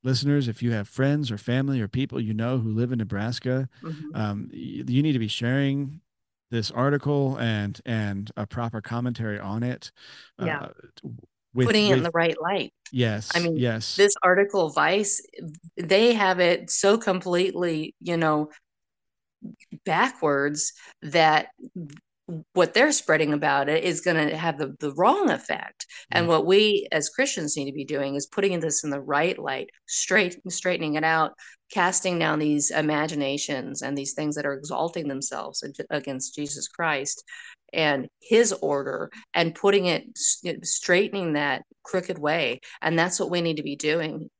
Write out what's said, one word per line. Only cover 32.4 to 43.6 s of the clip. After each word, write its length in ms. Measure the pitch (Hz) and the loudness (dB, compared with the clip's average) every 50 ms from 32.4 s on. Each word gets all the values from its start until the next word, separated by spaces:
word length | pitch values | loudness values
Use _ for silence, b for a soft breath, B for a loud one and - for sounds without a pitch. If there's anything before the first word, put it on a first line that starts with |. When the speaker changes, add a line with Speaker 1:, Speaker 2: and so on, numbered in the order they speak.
| 151 151 147 147 143 - | 2 2 2 2 0 0
Speaker 2:
imaginations 1120 | - 156 156 151 151 147 151 156 151 147 143 135 139 143 - - 151 131 120 123 139 139 123 | 0 0 0 0 0 0 -2 -2 -2 -2 -2 -2 -2 -4 -4 -4 -6 -6 -6 -8 -10 -8 -6
and 140 | 127 143 | -6 -6
these 180 | 143 143 139 - | -6 -6 -6 -6
things 220 | - 156 151 147 | -4 -4 -4 -4
that 100 | 151 143 | -2 -4
are 80 | 143 143 | -4 -4
exalting 520 | 135 147 143 135 - 156 170 165 180 160 143 | -6 -8 -6 -4 -2 -4 -4 -4 -6 -6 -4
themselves 540 | 135 135 139 - - - - - - - - | -6 -4 -6 -6 -6 -6 -8 -8 -8 -8 -10
ag-, 220 | 139 139 - - - | -10 -10 -10 -8 -6
against 440 | - 151 - - 135 131 127 - - | -6 -6 -4 -6 -8 -8 -8 -10 -8
Jesus 320 | - 147 143 147 139 - | -8 -8 -8 -6 -8 -10
Christ 560 | - - - 170 160 151 139 135 143 - - - B B B B B B B _ _ - | -12 -6 -4 -2 -2 -2 -2 -4 -6 -8 -8 -10 B B B B B B B _ _ -2
and 320 | 165 160 151 143 135 127 - _ _ _ | 0 2 2 2 0 -2 -8 _ _ _
his 300 | - - 226 240 202 190 | 4 6 6 6 6 2
order, 580 | - - 147 147 139 139 - - - - - B 226 B B - | -2 -2 0 0 0 -2 -4 -6 -6 -8 -10 B -20 B B 0
and 200 | - 165 165 165 | 0 0 0 0
putting 320 | - - 196 202 202 190 | 2 4 4 4 6 4
it, 180 | 180 160 - - - - | 2 0 0 -4 -8 -8
s-, 260 | - - - - - - 175 160 - 170 | -2 0 0 0 0 -2 -8 -8 -6 -4
straightening 720 | - - - - - 175 180 208 - - 196 180 165 151 | -4 -4 -2 2 4 4 4 4 2 -2 -4 -2 0 0
that 280 | 147 147 143 131 - - _ _ _ _ | 0 0 0 -2 -4 -6 _ _ _ _
crooked 360 | - - 185 175 - 180 160 | -4 -4 -4 -2 -2 -8 -2
way. 420 | 147 147 156 170 151 120 120 135 B B B B | 0 0 0 2 0 -2 -2 -6 B B B B
And 160 | - 160 170 170 | -2 0 2 2
that's 200 | 165 185 180 - | 2 2 2 -2
what 100 | 190 - | -2 0
we 120 | 175 175 170 | 0 0 0
need 140 | 170 160 | 0 -2
to 40 | 151 | -2